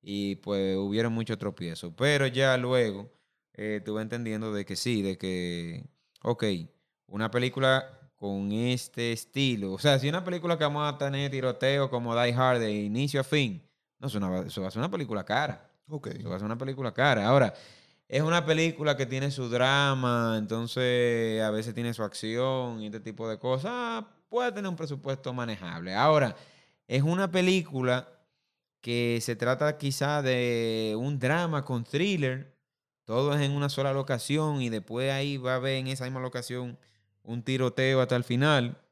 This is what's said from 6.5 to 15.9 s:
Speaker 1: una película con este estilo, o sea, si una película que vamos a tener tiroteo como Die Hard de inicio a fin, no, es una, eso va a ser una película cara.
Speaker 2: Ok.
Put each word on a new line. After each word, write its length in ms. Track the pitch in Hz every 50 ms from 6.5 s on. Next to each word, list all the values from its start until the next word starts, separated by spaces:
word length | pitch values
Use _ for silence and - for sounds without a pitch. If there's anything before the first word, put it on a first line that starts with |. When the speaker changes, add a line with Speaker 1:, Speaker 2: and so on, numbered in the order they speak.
| 98 87 80 - _ _ _ _ _ _ _
Speaker 1:
una 240 | _ 90 104 110 110
película 580 | 107 123 123 127 127 135 135 131 131 131 131 - - - - _ _
con 380 | _ - 101 98 98 98 101 104
este 600 | 110 120 123 123 120 - - - - 117 117 117
estilo, 600 | 113 - _ _ 139 139 135 120 107 98 95 95
o 60 | 98
sea, 200 | - 147 139 135
si 80 | 127
una 160 | 143 156 180 180
película 360 | 180 180 175 156 170 170 156
que 60 | 156
vamos 280 | 147 147 147 151 147 139
a 60 | 143
tener 320 | 143 139 139 139 139 139
tiroteo 580 | 135 135 127 127 120 - - 135 139 143 139 131
como 260 | 127 123 120 117 117
Die 200 | 117 123 120 120
Hard 260 | 123 131 127 127 120
de 140 | 113 110 104
inicio 480 | 104 104 104 104 120 139 143 143 139 127
a 20 |
fin, 380 | - - 151 139 117 95 80 - _ _ _ _ _ _ _
no, 100 | - 135
es 60 | 120
una, 260 | 107 98 92 92 92
eso 200 | 85 82 - -
va 80 | 95 95
a 20 |
ser 100 | - 110
una 100 | 123 180
película 340 | 202 185 147 110 113 101 92
cara. 460 | - 104 123 151 143 - - - _ _ _ _
Speaker 2:
Ok. 200 | -